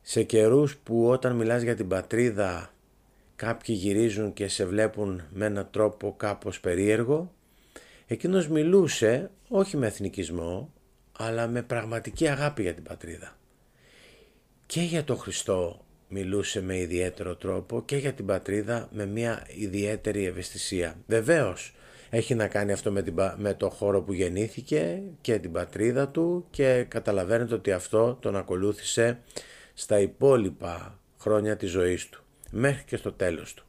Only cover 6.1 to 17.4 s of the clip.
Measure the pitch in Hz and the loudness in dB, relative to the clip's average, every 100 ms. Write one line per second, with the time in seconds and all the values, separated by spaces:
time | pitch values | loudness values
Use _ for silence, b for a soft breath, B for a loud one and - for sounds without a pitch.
6.1 | - 104 98 95 - 92 90 101 110 120 | -4 -6 -4 -6 -4 -2 2 4 4 2
7.1 | 151 180 _ B B B B B B B | 0 -2 _ B B B B B B B
8.1 | - 170 190 151 156 156 196 156 - 110 | -4 0 0 2 2 6 6 6 4 2
9.1 | 127 190 - _ 214 196 147 113 - 98 | 2 -2 -14 _ 0 2 0 0 -2 -6
10.1 | 98 80 85 82 92 143 _ _ _ _ | -4 -6 -4 -4 -6 -8 _ _ _ _
11.1 | - 110 113 117 120 117 120 110 117 110 | -8 -4 -2 -2 -4 -2 -4 -4 -6 -6
12.1 | - 160 139 147 - 92 85 80 85 82 | 0 0 2 -2 -2 -4 -4 -12 -14 -12
13.1 | 85 - - _ _ _ b b b b | -14 -16 -20 _ _ _ b b b b
14.1 | b b b b _ _ 165 170 165 147 | b b b b _ _ -4 -2 -2 -2
15.1 | 113 - - - 95 87 - - _ _ | -4 -4 -6 0 0 0 -6 -20 _ _
16.1 | 98 95 101 92 104 95 92 90 90 90 | -6 -2 -2 -2 -4 -4 -4 -2 -2 -2
17.1 | - 87 85 | -4 -10 -6